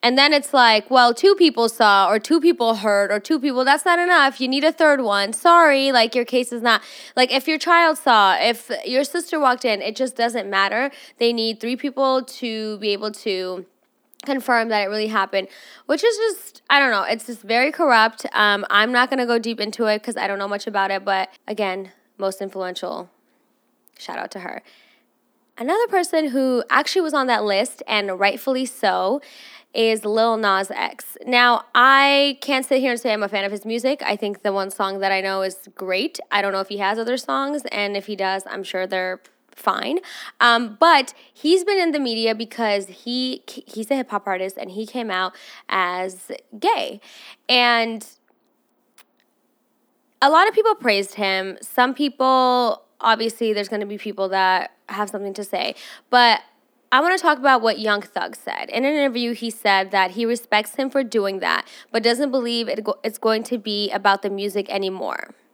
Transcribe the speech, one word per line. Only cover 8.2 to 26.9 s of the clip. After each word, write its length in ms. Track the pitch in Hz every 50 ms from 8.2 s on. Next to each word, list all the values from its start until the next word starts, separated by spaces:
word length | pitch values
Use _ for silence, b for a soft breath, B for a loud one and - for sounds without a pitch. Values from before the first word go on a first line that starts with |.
| 202 190 185 -
if 320 | 160 226 240 226 - - 233 - -
your 180 | - 247 262 294
sister 380 | 277 - 349 339 - - 311
walked 240 | 294 262 247 - -
in, 160 | 247 214 202
it 160 | - 208 220 -
just 180 | 262 254 254
doesn't 340 | - 233 233 226 233 196 196
matter. 400 | 202 196 196 196 202 220 254 277 269 B B B B _
They 160 | 240 233 233
need 260 | 233 220 226 226 220
three 160 | 220 233 247
people 480 | 247 - 294 262 262 269 262 262 262 254
to 540 | - - - - 240 220 220 220 214 214 202
be 160 | 208 214 202
able 180 | 196 208 214
to 540 | 208 - - 226 196 185 185 185 185 180 180 _ _ _ _ _ _ _ _ _ _ _ -
confirm 460 | - 277 269 233 - 247 233 226 233
that 140 | 220 214 202
it 40 | 190
really 200 | 208 214 214 214
happened, 420 | 214 220 196 190 - 196 190 190 B B B B B B B B
which 140 | 277 302
is 140 | - 466 453
just, 460 | 415 440 453 392 - - - _ - _ _
I 100 | - 285
don't 120 | 285 262
know. 120 | 226 202 190
It's 220 | - 220 226 -
just 160 | - 240 214
very 320 | - 202 226 240 254 - -
corrupt. 520 | - 349 294 247 226 220 226 226 - - -
Um, 340 | - - 208 208 202 202 208 -
I'm 240 | - 202 214 226 247
not 160 | 247 247 254
gonna 160 | - 262 254
go 120 | 233 240 233
deep 220 | 226 233 233 220
into 280 | 208 208 214 - 233 214
it 140 | 214 208
'cause 140 | 214 - 226
I 120 | - - 196
don't 120 | 202 196
know 80 | 196 196
much 180 | 202 202 202
about 260 | - 208 202 196 196
it, 120 | 196 196 196
but 240 | 196 196 190 190 - b b _
again, 460 | - 220 208 208 190 185 196 190 190 _ _ _ _ _ _
most 240 | 202 196 190 -
influential, 680 | 202 190 190 190 185 180 180 175 - 180 - - 180 180 _ _ _ _ _ _ _ _ _ _ _ _ _ _ _ _ _ _
shout 180 | - - - -
out 140 | - -
to 80 | - 196
her. 240 | 175 - - - b b b b b b b b b b _ _ _ _ _ _ _ _ _ -
Another 280 | 226 262 339 427 480 -
person 420 | - 381 349 - - 320 311 294
who 340 | 240 269 262 262 254 247 - -
actually 300 | - 254 294 -